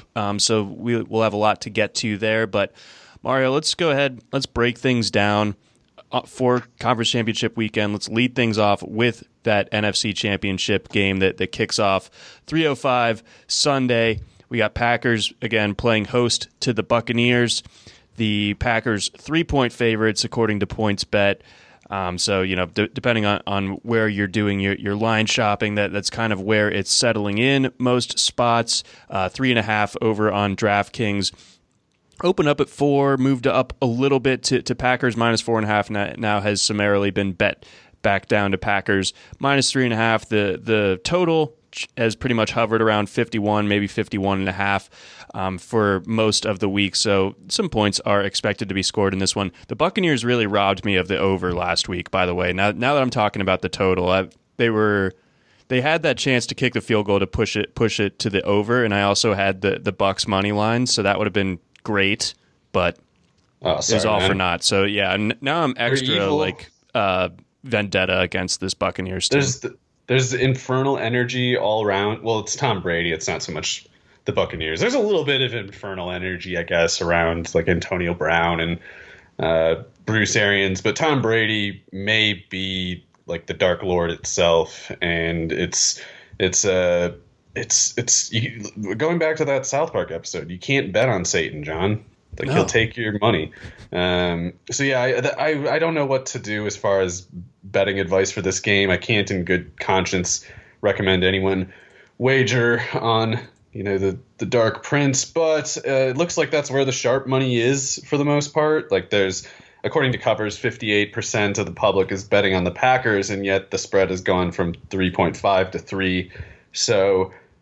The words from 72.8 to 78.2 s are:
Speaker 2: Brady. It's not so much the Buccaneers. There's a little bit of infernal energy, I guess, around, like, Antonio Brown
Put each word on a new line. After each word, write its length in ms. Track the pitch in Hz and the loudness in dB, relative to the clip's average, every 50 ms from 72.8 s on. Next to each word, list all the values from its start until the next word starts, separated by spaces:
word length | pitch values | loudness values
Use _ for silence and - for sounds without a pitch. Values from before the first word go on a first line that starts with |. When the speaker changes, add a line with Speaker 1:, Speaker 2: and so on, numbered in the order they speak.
Speaker 2:
Brady. 300 | 87 90 85 85 85 85 | -2 -2 -2 0 0 -2
It's 160 | 80 78 - | -2 -4 -4
not 160 | - 82 76 | -6 -6 -6
so 100 | - - | -6 -8
much 360 | 78 78 76 - - - - _ _ _ _ _ _ _ _ | -8 -6 -6 -6 -6 -8 -12 _ _ _ _ _ _ _ _
the 80 | 104 | -4
Buccaneers. 460 | 92 98 90 - 92 80 80 78 80 - | -2 0 -2 -2 -4 -6 -4 -4 -2 -2
There's 160 | 190 240 262 | -2 0 0
a 60 | 269 | 0
little 240 | 208 214 202 165 143 | 0 0 0 0 0
bit 180 | 143 139 127 | 0 0 0
of 100 | 131 117 | 0 -2
infernal 600 | 113 113 98 95 92 - - 98 95 92 87 90 | -4 -8 -10 -10 -14 -14 -12 -10 -8 -8 -6 -6
energy, 440 | 90 87 92 92 90 85 - 92 87 | -6 -6 -6 -6 -6 -8 -8 -6 -6
I 60 | 85 | -6
guess, 380 | 85 85 90 85 85 82 - - | -2 0 2 2 2 2 0 -2
around, 520 | 90 85 85 85 85 82 82 82 82 - - | 0 2 2 4 4 2 0 -2 -4 0 0
like, 100 | 85 82 95 | 0 2 2
Antonio 460 | 85 85 - - 95 90 87 85 87 | 0 0 0 -4 -4 -2 -2 -2 -2
Brown 460 | - | -2